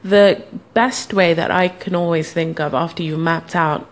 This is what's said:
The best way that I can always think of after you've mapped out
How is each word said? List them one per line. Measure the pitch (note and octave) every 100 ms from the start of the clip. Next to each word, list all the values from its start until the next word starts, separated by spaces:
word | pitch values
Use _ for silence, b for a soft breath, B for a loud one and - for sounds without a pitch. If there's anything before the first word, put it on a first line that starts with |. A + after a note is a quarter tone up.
The | F#3+ G3+ G3+ D#3 - - -
best | A3+ B3+ B3+ -
way | G3 F3
that | E3 -
I | F3+ F3+
can | F3+ -
always | F3 E3+ E3 D#3+
think | E3+ E3 D#3+
of | D3+
after | D#3 E3 -
you've | E3 D#3
mapped | E3 E3 E3
out | F3+ D#3+ D3+ -